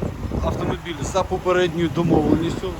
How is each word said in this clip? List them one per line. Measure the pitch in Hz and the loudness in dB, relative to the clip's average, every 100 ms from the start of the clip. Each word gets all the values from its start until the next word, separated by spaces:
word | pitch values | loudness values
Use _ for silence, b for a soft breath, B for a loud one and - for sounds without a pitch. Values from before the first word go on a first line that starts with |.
| - - - - - | -2 -6 -6 -4 -2
автомобіль | - 170 180 - 151 135 | -2 -4 -4 -6 -6 -2
за | 190 | -2
попередньою | 180 147 180 180 180 160 170 156 | 0 0 2 2 2 2 0 2
домовленістю, | 165 156 147 151 165 - 185 175 | 4 4 6 4 2 -2 -4 -6